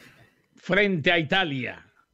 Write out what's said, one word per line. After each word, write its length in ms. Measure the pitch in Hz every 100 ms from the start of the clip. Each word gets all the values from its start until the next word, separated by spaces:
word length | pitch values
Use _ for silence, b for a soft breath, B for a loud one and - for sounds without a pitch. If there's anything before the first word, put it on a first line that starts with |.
| b b b b b _
Frente 560 | - 185 208 185 160
a 80 | 175
Italia. 680 | 160 190 180 135 110 90 - _ _